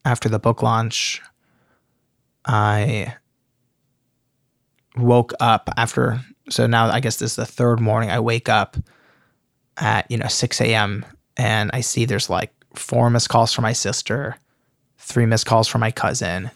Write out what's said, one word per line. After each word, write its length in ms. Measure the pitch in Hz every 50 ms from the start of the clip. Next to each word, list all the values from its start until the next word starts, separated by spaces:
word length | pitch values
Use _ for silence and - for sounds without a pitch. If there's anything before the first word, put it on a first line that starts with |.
| -
after 240 | 143 120 - - 113
the 120 | 110 104
book 220 | - 117 117 - 120
launch, 600 | 113 113 113 113 113 - - - - - - - - _ _ _ _ _ _ _ _ _ _ _ _ _ _ _ _ _ _ _ _ _ _ -
I 680 | 135 120 107 104 107 104 104 104 - 113 104 90 120 - - _ _ _ _ _ _ _ _ _ _ _ _ _ _ _ _ _ _ _ _ _ _ _ _ _ _ _ _ _ _ _ _ _ _ -
woke 360 | 123 120 123 120 123 117 - - -
up 320 | 123 117 113 104 - - -
after, 440 | 117 117 117 - 127 123 120 113 123 127 - - _ _ -
so 180 | - - 117
now 240 | 117 117 113 113 110
I 80 | - 127
guess 180 | 131 113 -
this 160 | - - 113 -
is 40 |
the 100 | - 117
third 320 | - - - 123 120 120 113
morning, 320 | 117 107 110 113 113 101
I 80 | 92 117
wake 300 | 113 117 117 117 - 123
up 280 | 107 104 101 - - - - _ _ _ _ _ _ _ _ _ _ _ _ _ _ _ _ _ -
at, 340 | - - 110 110 101 - -
you 60 | 120
know, 100 | 110 -
six 340 | 120 - - 127 120 - -
A 140 | 123 113 113
M 320 | 110 104 101 101 110 - - - _ _ _ -
and 340 | - 127 113 110 107 107 104 -
I 80 | 131
see 240 | 117 - - 127 113
there's, 260 | - 104 - - -
like, 220 | 90 87 - - _ _ _ _ -
four 360 | - - - 123 120 120 120
missed 180 | 117 117 - -
calls 240 | - 113 113 113 -
from 100 | - 117
my 100 | 113 113
sister, 640 | - - 101 123 - - - 107 135 143 - - - _ _ _ _ _ _ _ _ _ _ _ _
three 280 | - - - 123 117
missed 200 | 113 117 110 -
calls 220 | - 117 113 113 -
from 120 | - 117
my 120 | 110 110 -
cousin. 580 | - 117 107 - - 104 87 87 92 98 120 -